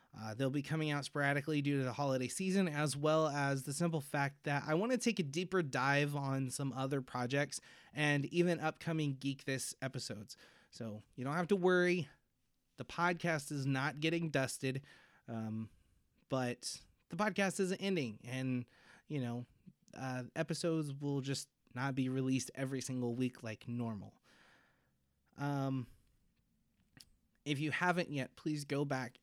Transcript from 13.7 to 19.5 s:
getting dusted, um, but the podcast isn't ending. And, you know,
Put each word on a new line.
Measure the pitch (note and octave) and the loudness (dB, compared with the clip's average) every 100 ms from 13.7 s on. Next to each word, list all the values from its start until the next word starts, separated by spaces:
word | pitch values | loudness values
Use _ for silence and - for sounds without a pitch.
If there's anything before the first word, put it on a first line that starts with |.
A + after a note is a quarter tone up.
| C3+ C#3+ D3 | 0 0 0
getting | D#3+ E3+ E3 | 0 0 0
dusted, | C#3 C3 - C3+ C3 - - - - - | 0 0 -2 -4 -4 -8 -18 -20 -20 -8
um, | A2+ A2 A2 A2 - _ _ _ _ _ | -6 -4 -4 -6 -12 _ _ _ _ _
but | C3 B2 A#2+ - - - _ _ | -2 0 -4 -8 -12 -14 _ _
the | F3 | -2
podcast | G#3+ G3 G3 F#3 | 0 2 0 2
isn't | F#3 F#3+ | 0 0
ending. | G3 F3+ B2 G#2 | 0 0 0 -6
And, | A#2 C3 C3 B2 A#2+ - - - - | -6 -4 0 -2 -4 -14 -20 -20 -6
you | D3 | -4
know, | A#2+ A#2+ B2 | -2 -4 -8